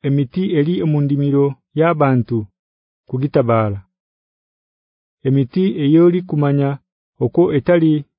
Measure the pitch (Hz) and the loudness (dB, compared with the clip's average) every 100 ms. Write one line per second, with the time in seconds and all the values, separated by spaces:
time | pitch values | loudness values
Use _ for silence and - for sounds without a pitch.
0 | 143 139 139 185 190 160 147 185 165 147 | -2 -2 -2 -4 -2 0 0 0 0 0
1 | 143 143 143 139 139 139 _ 147 165 156 | 0 -2 0 0 0 -4 _ -2 0 2
2 | 139 131 117 117 104 _ _ _ _ _ | 2 0 0 -4 -6 _ _ _ _ _
3 | _ 127 147 147 120 113 107 101 _ _ | _ -6 -2 -2 0 0 0 -6 _ _
4 | _ _ _ _ _ _ _ _ _ _ | _ _ _ _ _ _ _ _ _ _
5 | _ _ 135 139 131 185 190 175 143 160 | _ _ -2 0 0 -2 -2 0 2 4
6 | 175 180 180 151 143 143 139 139 _ _ | 4 2 -4 -2 0 0 -2 -4 _ _
7 | _ _ 123 - 175 147 156 175 160 151 | _ _ -2 0 2 0 0 2 2 0
8 | 143 | -4